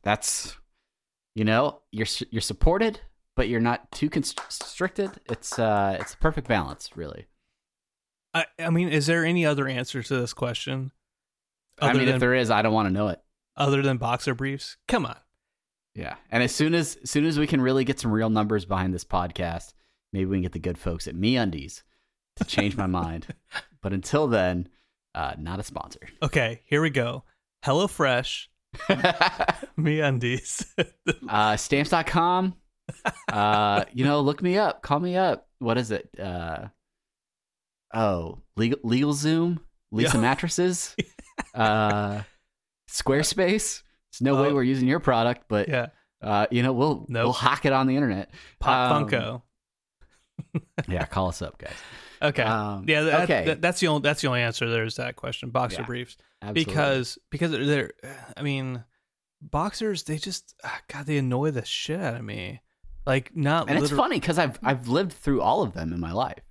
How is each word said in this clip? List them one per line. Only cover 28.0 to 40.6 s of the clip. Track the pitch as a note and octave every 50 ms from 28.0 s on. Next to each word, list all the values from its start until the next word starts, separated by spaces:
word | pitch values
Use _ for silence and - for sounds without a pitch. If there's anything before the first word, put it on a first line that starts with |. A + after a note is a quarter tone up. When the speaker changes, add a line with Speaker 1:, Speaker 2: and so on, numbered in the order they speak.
| E3 C3+ B2+ A#2+ B2 - - - - _ _ _ _
Speaker 1:
<laughs> | _ - - - - - - - F3+ E3+ - F3 F#3 - - - - - - - - _ -
Speaker 2:
MeUndies. | D#3 D#3 D3+ D#3 D3+ C#3+ C3+ B2 B2 A#2+ B2 B2+ - - - - - - _ -
<laughs> | - - _ _ _ - - - - -
Speaker 1:
Uh, | G#2 G#2 G#2+ G#2+ G#2+ G#2+
stamps | - - - C#3 D3 D3
dot | - E3+ D#3+ -
com. | - F3 E3 F3 F3+ F#3 F#3 F#3+ F3+ - _ _ _ _ _ - - - _ - - - - -
Uh, | - G#2 G#2 G#2 G#2+ G#2 G#2+ G#2 G2+ G#2 G2+ - -
you | A#2+ C3
know, | C#3 D3 D3
look | C#3+ C#3 D3 - F#3
me | F3+ F3+ G3+
up. | G#3+ E3+ - - -
Call | - C#3+ D3
me | E3+ F3+ F3
up. | F#3 F#3+ F3+ C#3 - - _ _ _
What | B2+ A#2 A2+ B2
is | B2 A2
it? | G#2+ - - - - -
Uh, | F#2 F#2+ F2+ F2 E2+ E2+ D#2+ - G2 G#2 _ _ _ _ _ _ _ _ _ _ _ _ _ _ _ _ _ _ _ _ _ _ _ _ -
oh, | A2+ A2+ G#2 F#2+ F2 E2 E2 - - - _ _
Legal, | G2 A2+ A#2 C3+ -
LegalZoom, | - A2+ A2+ B2+ C#3+ D3 D3 C#3+ D3 D#3 D#3+ E3 E3+ F3 F3 D#3+ - - _ _ _ _
Lisa | - G#2+ - D#3 B2 A#2
Speaker 2:
Yeah. |
Speaker 1:
Mattresses, | A2 A#2+ C3+ - - E3+ - -